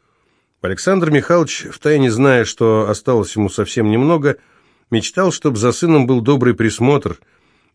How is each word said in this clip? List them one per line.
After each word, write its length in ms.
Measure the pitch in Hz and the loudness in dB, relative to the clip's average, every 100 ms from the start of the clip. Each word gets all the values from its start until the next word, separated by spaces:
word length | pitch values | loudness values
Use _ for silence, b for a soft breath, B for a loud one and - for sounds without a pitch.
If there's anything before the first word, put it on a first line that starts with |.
| _ _ _ _ _ _ | _ _ _ _ _ _
Александр 480 | 92 95 - 190 165 | -8 -4 -2 0 2
Михайлович, 560 | 147 - 175 156 - - | 0 2 0 0 -6 -14
втайне 400 | - 147 151 131 | -6 0 2 2
зная, 340 | 110 139 127 | 2 4 4
что 440 | 110 - 117 110 104 | 0 0 0 2 0
осталось 480 | 104 - 120 95 - | -2 0 -2 -2 -2
ему 140 | 101 | -4
совсем 400 | - 101 - 107 | -2 -4 -2 0
немного, 480 | 110 139 165 139 127 b b b b b | 2 2 0 0 -4 b b b b b
мечтал, 400 | 117 - - 190 | -4 -4 -2 -2
чтоб 260 | - 151 113 | -2 -4 0
за 140 | 123 | 0
сыном 360 | 120 170 156 123 | 0 2 2 2
был 160 | 127 | 0
добрый 320 | 110 143 123 | 0 2 0
присмотр, 640 | 135 113 - - 147 - 82 _ _ _ _ _ | 0 -2 0 0 0 -2 -10 _ _ _ _ _